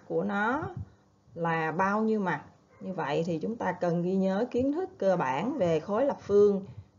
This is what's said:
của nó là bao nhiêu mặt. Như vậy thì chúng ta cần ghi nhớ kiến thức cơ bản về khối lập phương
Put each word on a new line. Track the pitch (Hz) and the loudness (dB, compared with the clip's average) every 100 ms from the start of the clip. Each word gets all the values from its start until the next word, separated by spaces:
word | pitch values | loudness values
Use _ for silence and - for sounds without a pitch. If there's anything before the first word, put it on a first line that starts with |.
| - | -4
của | 165 | -2
nó | 196 202 214 269 381 359 - - _ _ _ | -2 0 0 0 -4 -8 -14 -16 _ _ _
là | - 165 165 160 | -4 -2 0 0
bao | 160 190 208 | 0 0 2
nhiêu | 220 220 | 0 0
mặt. | 185 147 - - _ - | 0 -2 -6 -20 _ -14
Như | 190 | -10
vậy | 180 139 151 165 | -6 -2 0 0
thì | 165 | -2
chúng | 185 233 | -4 -4
ta | 185 | -4
cần | 180 175 170 | -2 0 0
ghi | 175 190 | 0 0
nhớ | 190 190 247 | 2 0 -2
kiến | 240 262 | 0 0
thức | 294 370 - | 0 -4 -2
cơ | 196 175 | 2 2
bản | 135 131 214 302 | 2 -2 -2 0
về | 175 160 | 2 2
khối | 156 202 277 | 0 0 0
lập | - | -2
phương | - 202 208 196 - - - | 2 6 6 4 -4 -14 -20